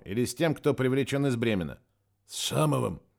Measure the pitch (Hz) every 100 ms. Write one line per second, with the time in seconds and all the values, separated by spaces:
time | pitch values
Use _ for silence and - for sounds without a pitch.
0 | - 107 - - 165 135 147 131 131 135
1 | 127 139 139 117 117 101 76 - _ _
2 | _ _ - - - 135 151 131 113 80
3 | _